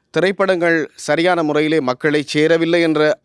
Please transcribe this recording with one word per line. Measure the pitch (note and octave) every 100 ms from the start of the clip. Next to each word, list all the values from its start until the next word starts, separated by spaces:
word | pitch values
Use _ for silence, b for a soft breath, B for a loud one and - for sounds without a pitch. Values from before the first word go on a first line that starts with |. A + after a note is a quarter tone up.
| _
திரைப்படங்கள் | D#3 F3+ G3 F#3+ F3+ E3+ E3 C#3+
சரியான | - - D3 F3 F3
முறையிலே | D#3 D3+ D3+ D#3+
மக்களை | B2+ B2+ D#3 D3+
சேரவில்லை | C#3 D3+ D#3 E3 E3 E3+
என்ற | E3 D3+ D3+ -